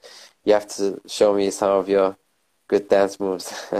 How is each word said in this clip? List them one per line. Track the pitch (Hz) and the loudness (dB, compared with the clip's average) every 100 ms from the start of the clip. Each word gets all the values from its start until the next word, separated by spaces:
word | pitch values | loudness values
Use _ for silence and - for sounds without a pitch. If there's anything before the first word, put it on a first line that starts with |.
| - - - _ | -20 -20 -20 _
you | 104 | 0
have | 104 - - | 0 0 -4
to | 98 92 - | -4 -4 -10
show | - 107 | 0 2
me | 101 98 | 2 0
some | - 101 | 0 0
of | 98 95 | 0 2
your | 98 95 95 _ _ _ _ - | 2 0 -2 _ _ _ _ -4
good | 101 - | -2 2
dance | - - - | 2 2 -2
moves. | 98 90 - - - | -6 -6 -8 -14 -8
<laughs> | 104 | -8